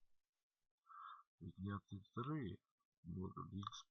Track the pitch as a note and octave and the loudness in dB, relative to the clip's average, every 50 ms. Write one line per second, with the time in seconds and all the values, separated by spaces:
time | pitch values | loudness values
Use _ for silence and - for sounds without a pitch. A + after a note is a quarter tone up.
0 | - - - - _ _ _ _ _ _ _ _ _ _ _ _ _ - - - | -20 -20 -20 -20 _ _ _ _ _ _ _ _ _ _ _ _ _ -14 -10 -8
1 | - - - - - _ _ _ E2+ F#2 - - F#2 G2+ G2+ G2 - _ G#2+ G2 | -8 -8 -8 -10 -14 _ _ _ -6 -6 -2 0 2 2 2 2 0 _ -6 -6
2 | G2 - _ A#2 A#2+ C#3+ D#3 D#3 B2+ F2+ F2+ - _ _ _ _ _ _ _ _ | -6 -2 _ 2 4 4 4 4 2 2 0 -2 _ _ _ _ _ _ _ _
3 | - E2+ F2 F#2 F#2 F#2 - - F2+ F2 F#2 G2 G2+ F#2+ - - - _ | -6 -2 0 0 0 0 0 -2 -4 -2 0 0 0 0 -2 -4 -8 _